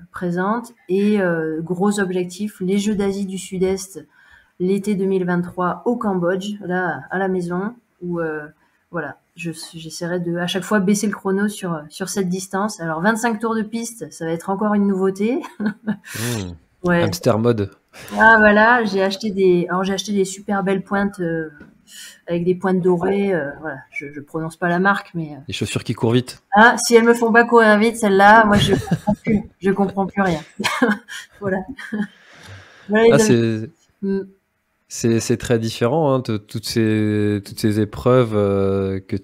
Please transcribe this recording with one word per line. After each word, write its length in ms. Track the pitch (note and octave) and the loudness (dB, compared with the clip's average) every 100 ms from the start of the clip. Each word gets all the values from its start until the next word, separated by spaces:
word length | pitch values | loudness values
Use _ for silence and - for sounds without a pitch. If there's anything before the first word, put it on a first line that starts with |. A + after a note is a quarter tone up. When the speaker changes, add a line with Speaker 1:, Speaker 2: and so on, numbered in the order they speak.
| F3 | -18
Speaker 1:
présente. 600 | - F3+ F3 F#3+ A#3 A#3+ - - | -8 -4 -2 -2 -2 -6 -18 -4
Et, 320 | F#3+ G3+ G#3+ | 0 2 2
euh, 400 | F#3 E3 D#3+ D#3+ | 0 0 -2 -6
gros 400 | E3 F3+ G3+ G3+ | -6 -2 0 0
objectif, 600 | F#3+ F#3 F3 - G#3 - | -2 -2 -4 -6 -10 -6
les 180 | F#3 G3+ | -2 0
Jeux 160 | G3+ | 0
d'Asie 320 | G3+ G3 G3 G3 | 0 -2 -2 -6
du 120 | F#3+ | -8
Sud-Est, 680 | - F#3 F#3 F#3+ F#3+ D#3 C#3+ _ _ - _ _ | -8 -2 -2 -2 -6 -16 -20 _ _ -20 _ _
l'été 340 | F3+ G3 G3 | -2 0 0
deux 100 | G3+ | -2
mille 220 | F#3+ F#3+ F3+ | 0 0 0
vingt-trois 560 | F3 F3 - F3+ F3+ | -2 -2 -4 -4 -2
au 120 | - A#3+ | -2 -2
Cambodge, 580 | A3 F#3 E3+ F3+ G3+ G#3 | -2 0 0 -2 -4 -10
là, 380 | F3+ F3+ F3+ C#3+ - | -6 -4 -2 -6 -8
à 80 | F3+ | -4
la 100 | F#3+ | -2
maison, 460 | F#3 F3 F3+ G#3 A#3+ _ _ | -2 -4 -4 -6 -10 _ _
où, 200 | F3 E3+ | -8 -4
euh, 260 | E3 D#3 D3+ _ _ _ _ | -4 -6 -10 _ _ _ _
voilà, 280 | E3+ D3 C3+ _ | -10 -10 -12 _
je, 160 | - E3+ D#3 - | -12 -10 -10 -14
j'essaierai 460 | E3 D#3+ - E3+ F3+ | -16 -14 -10 -6 -4
de, 180 | E3+ F3 | -4 -4
à 80 | F3 | -4
chaque 160 | G3 | -4
fois, 180 | F3+ G#3+ | -2 0
baisser 260 | F#3 G#3 G#3+ | 2 0 0
le 60 | |
chrono 360 | G3+ G3 F#3+ G#3 | -4 -2 0 -2
sur, 340 | G3+ F#3 E3 D3+ | -4 -6 -6 -10
sur 180 | - F#3 | -10 -6
cette 220 | G#3 F#3 | -4 -2
distance. 500 | F#3 F#3 F#3+ G#3+ G#3 | -4 -4 -4 -4 -4
Alors, 220 | E3 D#3+ | -6 -2
vingt-cinq 360 | F#3+ A3+ A#3+ A3+ | 0 0 -2 -2
tours 160 | A#3 | -4
de 60 | A3+ | -4
piste, 500 | G#3+ A#3 A#3 - D3+ | -4 -8 -10 -12 -14
ça 140 | - | -8
va 60 | E3 | -6
être 180 | E3+ - | -4 -4
encore 240 | G3 G#3+ | -4 0
une 140 | G#3 G3+ | 2 2
nouveauté. 560 | F#3+ F#3+ F#3+ G#3 C#4 - | 2 0 0 -2 -2 -6
<laughs> 140 | - | -6
Speaker 2:
Mmh. 920 | G#3 - G#3+ - - G#2+ A#2 A#2 F#2 E2+ _ _ | -6 -6 -6 -8 -10 -8 -6 -4 -6 -12 _ _
Speaker 1:
Ouais. 180 | F3 F3 | 0 2
Speaker 2:
Hamster 360 | E3+ - - G#2+ | 0 0 0 2
mode. 320 | A#2 A2+ G2 - _ - - G3+ | 2 0 -2 -8 _ -20 -8 4
Speaker 1:
Ah, 200 | A3 A3+ | 6 8
voilà, 460 | G#3+ G#3 A3 B3 | 6 4 4 4
j'ai 180 | A3 F#3+ | 0 0
acheté 280 | F#3+ G3+ A3 | 0 -2 -6
des, 360 | F#3+ F#3 F3 F3 | 2 4 4 0
alors, 140 | F3+ | -2
j'ai 100 | F#3+ | -2
acheté 200 | F#3+ F#3+ | -4 -2
des 120 | G3+ | -2
super 380 | F#3+ - - G3+ | -2 -4 -4 -2
belles 220 | F#3+ G3 | 0 -2
pointes, 340 | G3 G3 G3+ G3+ | -2 -2 -2 -4
euh, 300 | E3+ E3 D#3+ D3+ - _ _ - - - - | -4 -4 -6 -12 -20 _ _ -20 -20 -20 -6
avec 160 | F3 | -2
des 100 | F3 | 0
pointes 260 | F3+ F#3+ F#3 | 0 0 2
dorées, 540 | F3+ F3 F#3 G3+ G3+ | 2 2 2 0 0
euh, 160 | F3+ C#3+ C#3+ | 0 -2 -8
voilà, 180 | D#3 C3+ - | -10 -10 -12
je, 160 | - C#3+ | -14 -12
je 80 | D3 | -14
prononce 360 | C3 E3 D#3+ - | -10 -8 -8 -4
pas 120 | F3 | -2
la 100 | F3 | 0
marque, 320 | F#3+ G3 - | 2 0 -4
mais, 180 | E3+ D#3+ | -8 -8
euh, 80 | C#3+ - | -10 -12
Speaker 2:
Les 60 | |
chaussures 280 | - A2 A#2+ | -6 -4 -4
qui 120 | - | -6
courent 180 | A2+ A#2 | -2 2
vite. 320 | B2 B2 - _ | 2 0 -8 _
Speaker 1:
Ah, 220 | G3+ A#3 A#3+ | 6 6 6
si 160 | - | 4
elles 100 | A#3 | 6
me 100 | A#3 | 6
font 180 | A#3 A3+ | 4 4
pas 120 | A3 | 4
courir 320 | A#3 A#3 A3 G#3 | 6 6 6 6
vite, 180 | A3+ A3+ | 2 0
celles-là, 480 | G#3 F#3+ G3+ A3 | 2 6 8 8
moi, 120 | A3 G#3 | 6 4
je 180 | - | 4
comprends 400 | - - - - | 0 0 -2 -2
plus, 280 | G#3 - G3 - _ | -2 0 -2 -2 _
je 120 | F#3 | -2
comprends 360 | G3 G3 G3 F#3+ | 0 0 -2 -4
plus 160 | - | -2
rien. 180 | F#3+ D#3+ D#3 - | 0 -2 -6 -8
<laughs> 800 | G#3 - A#3 G#3 - - - _ | -6 0 0 -2 -8 -18 -18 _
Voilà. 180 | G3+ F#3+ F#3+ - - G#3+ G3+ _ - - - - - - - | -4 -4 -6 -14 -10 -8 -8 _ -20 -20 -20 -20 -20 -20 -2
Voilà 160 | G#3 | 4
les 60 | A3+ | 6
Speaker 2:
Ah, 40 | |
Speaker 1:
objectifs. 120 | C#3+ - | 6 6
Speaker 2:
c'est, 440 | A#2+ A2+ A2 A2 - _ _ | 4 4 -2 -6 -14 _ _
Speaker 1:
Mm. 180 | G3 G3 F#3+ _ _ _ _ _ _ | -4 -4 -4 _ _ _ _ _ _
Speaker 2:
c'est, 320 | - A#2+ A2+ | -4 0 0
c'est 160 | - A#2+ | 0 -2
très 200 | - A#2 | 0 0
différent, 540 | A2+ - A#2 D3+ D3+ | 0 -2 0 2 2
hein, 100 | C3 | 0
de 120 | A#2+ G#2+ | -2 -6
toutes 300 | - A#2 - | -6 -10 -4
ces, 760 | A#2 A2 G#2+ G#2+ G#2+ G#2 G#2 | 0 2 2 2 0 0 -2
toutes 140 | G2+ - | -4 -2
ces 220 | A2 G#2+ | 0 2
épreuves, 560 | G#2 - B2+ B2+ A#2 G#2+ | -2 0 4 4 4 2
euh, 640 | G2+ G2 G2 G2 F#2+ F#2+ | 2 2 2 0 -2 -4
que, 160 | - G2+ | -6 -8